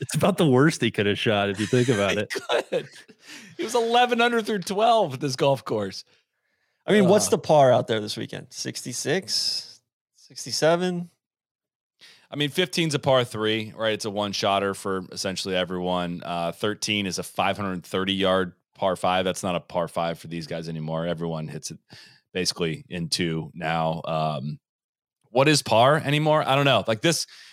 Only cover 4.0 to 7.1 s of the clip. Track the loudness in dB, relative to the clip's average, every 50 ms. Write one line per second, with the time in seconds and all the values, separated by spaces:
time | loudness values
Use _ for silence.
4 | 4 4 4 2 2 2 2 2 0 0 -2 -4 -4 -4 -2 2 4 4 4 4
5 | 4 2 -2 -4 -4 -4 -2 0 2 2 2 0 -2 -4 -4 -4 -4 -4 -6 -10
6 | -16 _ _ _ _ _ _ _ _ _ _ _ _ _ _ _ _ 2 4 4
7 | 6 6